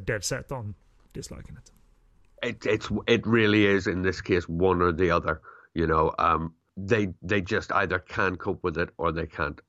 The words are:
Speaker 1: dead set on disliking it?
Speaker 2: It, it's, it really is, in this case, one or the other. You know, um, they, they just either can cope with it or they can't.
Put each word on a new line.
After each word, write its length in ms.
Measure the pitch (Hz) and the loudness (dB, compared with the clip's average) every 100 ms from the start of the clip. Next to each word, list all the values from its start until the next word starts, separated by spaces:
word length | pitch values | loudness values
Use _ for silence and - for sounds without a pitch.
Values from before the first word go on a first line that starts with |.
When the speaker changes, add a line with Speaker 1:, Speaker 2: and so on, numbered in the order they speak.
Speaker 1:
dead 180 | 98 107 | -4 -4
set 300 | - 127 - | -2 -6 -8
on 220 | 131 104 98 _ _ _ | -8 -8 -12 _ _ _
disliking 420 | - - 62 - - | -16 -14 -14 -16 -18
it? 140 | - _ _ _ _ _ _ - | -20 _ _ _ _ _ _ -8
Speaker 2:
It, 240 | 123 107 - | -8 -4 -2
it's, 240 | 110 - 104 - | -2 -2 -4 2
it 200 | 117 113 | 2 4
really 400 | 117 107 107 101 | 4 4 6 4
is, 200 | 98 101 | 4 0
in 160 | 90 | 0
this 180 | 92 90 | -2 -2
case, 280 | - 90 - | 0 0 0
one 340 | 82 92 87 | 0 2 4
or 100 | 87 | 2
the 200 | 80 90 | 2 2
other. 280 | 85 82 78 - - _ | 2 0 -4 -8 -20 _
You 120 | 80 80 | -2 2
know, 260 | 80 78 - | 4 2 2
um, 340 | 85 80 82 _ _ - | 2 2 -2 _ _ -10
they, 380 | 98 113 98 87 | -2 0 0 -6
they 180 | - 104 | -2 -2
just 300 | 90 104 - | 0 -4 0
either 280 | 98 95 90 | -2 0 -2
can 360 | - - 95 90 | -4 -2 -2 -2
cope 280 | 101 87 | -6 -4
with 120 | 90 80 | -4 -2
it 120 | 85 - | -4 -2
or 140 | 82 | -2
they 140 | 80 80 | -2 -6
can't. 340 | - 73 73 | -4 -6 -6